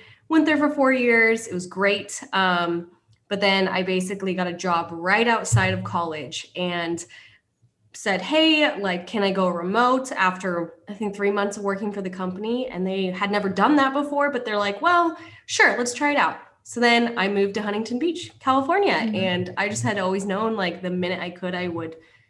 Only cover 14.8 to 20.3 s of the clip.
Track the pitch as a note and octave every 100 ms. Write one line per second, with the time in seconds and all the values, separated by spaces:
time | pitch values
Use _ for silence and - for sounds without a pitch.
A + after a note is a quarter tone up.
14.8 | E4 F4 E4+ D#4+ - - - - F4 A3+
15.8 | A#3+ - D4 C#4+ E3 - - _ - A#3
16.8 | A#3+ A#3 A#3 A#3 G3 G3+ G3 G3 G#3 G#3
17.8 | A3+ B3 E4+ D#4+ - - C4 C4 C4+ F#4+
18.8 | G4 E3+ A3+ G#3 F#3 F3+ F3+ - G#3 G#3+
19.8 | A#3+ G3+ F#3 F#3+ G3